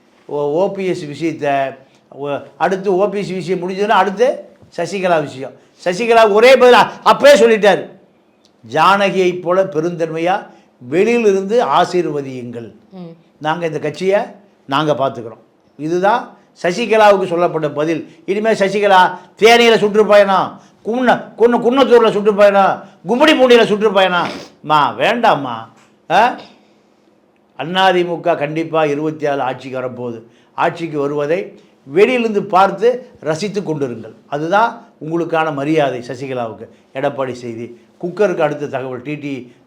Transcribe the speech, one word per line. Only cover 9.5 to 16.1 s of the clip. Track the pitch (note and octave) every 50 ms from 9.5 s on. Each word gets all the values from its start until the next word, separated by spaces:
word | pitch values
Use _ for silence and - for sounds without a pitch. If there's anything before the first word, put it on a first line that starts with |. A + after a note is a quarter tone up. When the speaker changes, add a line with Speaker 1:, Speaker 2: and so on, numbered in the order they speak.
| F3+ F#3+ F#3+
Speaker 1:
பெருந்தன்மையா | F#3+ - D#3 D#3 F3 F3 D#3 E3 D#3+ D#3 D#3+ E3 F3 F#3+ - - - - _ _ _ _ _
வெளியிலிருந்து | B2+ B2 C#3 F3 G#3 A3+ A#3+ A#3+ A3+ G#3 F#3+ F#3+ G3 G3 A3 A#3+ A3
ஆசீர்வதியுங்கள், | C3+ C#3+ D#3+ F3+ - F#3 F3+ E3+ D#3+ D3 C#3+ C#3 C3 C3 B2+ A#2+ B2 A#2+ A#2+ A2+ G#2 F#2 _ _ _
Speaker 2:
ம். | F#3+ F#3 F3 E3 E3 - _ _ _ _
Speaker 1:
நாங்க | C#3 D3+ D#3+ F3 E3+
இந்த | D#3+ D3+ D3
கட்சியை | C3+ D3+ C#3+ - F3+ F#3+ F#3+ G#3 A#3+ - - - _ _ _ _ _
நாங்க | - C3+ D3 D#3 D3+ D3
பார்த்துக்கிறோம்." | - C3+ C3+ A#2+ B2 A2 A2+ A2 - _ _ _ _ _ _ _ -
இதுதான் | C#3+ D#3 E3+ F3+ F3+ G3+